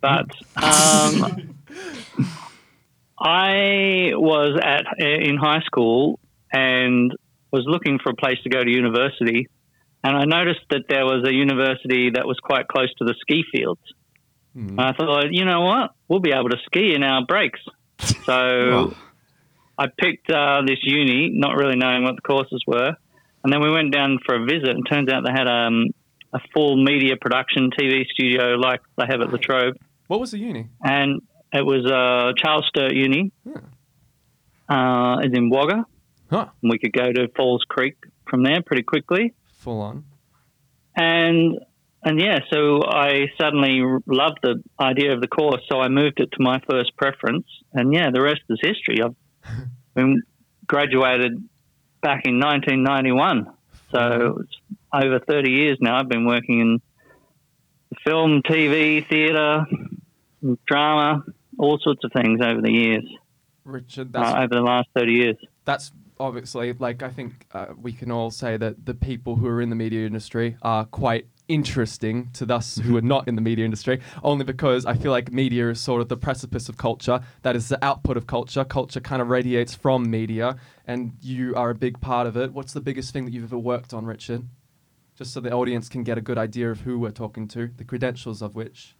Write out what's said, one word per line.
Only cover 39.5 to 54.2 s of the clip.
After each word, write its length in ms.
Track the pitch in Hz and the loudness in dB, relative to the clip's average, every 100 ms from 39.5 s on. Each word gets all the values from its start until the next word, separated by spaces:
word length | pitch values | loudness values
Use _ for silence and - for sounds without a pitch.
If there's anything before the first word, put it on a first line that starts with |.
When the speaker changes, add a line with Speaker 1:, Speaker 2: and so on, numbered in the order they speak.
| _ | _
Speaker 2:
Full 200 | 127 110 | -8 -6
on. 260 | 104 139 147 _ _ _ _ _ _ _ _ - | -8 -10 -18 _ _ _ _ _ _ _ _ -2
Speaker 1:
And, 640 | 165 165 165 170 165 - - _ _ _ | 2 2 4 4 2 0 -10 _ _ _
and 160 | 160 156 | -2 0
yeah, 200 | 196 156 - | 2 0 0
so 300 | 151 147 147 | 2 4 4
I 440 | 151 - 143 139 139 - | 2 2 2 2 0 -2
suddenly 400 | 156 147 135 131 | 0 2 2 2
r-, 200 | 127 131 - | 2 0 0
loved 320 | 131 156 151 | 2 0 0
the 220 | 131 117 - - | -2 -2 -6 -2
idea 340 | 135 131 143 | 0 2 0
of 80 | 123 | 0
the 60 | 131 | -2
course, 340 | - 151 127 - | 0 0 0 0
so 80 | 135 | 0
I 80 | 131 | 2
moved 320 | 135 147 143 | 4 2 2
it 120 | 127 | -2
to 60 | - | 0
my 180 | 127 127 - | 0 0 0
first 300 | 131 120 - | 0 0 -2
preference. 480 | 139 135 117 - - - _ | -2 -2 -2 -2 -4 -16 _
And 200 | 139 127 | 0 2
yeah, 160 | 160 156 | 4 2
the 100 | 127 | 2
rest 180 | 143 151 - | 2 0 -2
is 80 | 110 | -2
history. 440 | - 214 - 110 | -2 -2 -2 0
I've 120 | 120 123 _ _ - | -2 -4 _ _ -12
Speaker 2:
<laughs> 480 | 113 127 - _ | -10 -10 -14 _
Speaker 1:
been 300 | 131 131 139 - _ _ _ - | 0 4 2 0 _ _ _ -2
graduated 840 | 143 147 131 131 123 123 117 - _ _ _ _ _ | 0 2 2 4 2 0 -2 -12 _ _ _ _ _
back 220 | 151 139 151 | -2 0 0
in 140 | 123 | 2
nineteen 420 | 147 143 143 135 | 2 2 2 2
ninety-one. 640 | 131 135 131 127 180 127 98 - _ - - | 2 2 2 2 2 0 -2 -12 _ -20 -4
So 80 | 123 | 0
Speaker 2:
Wow. 380 | 120 120 | 2 2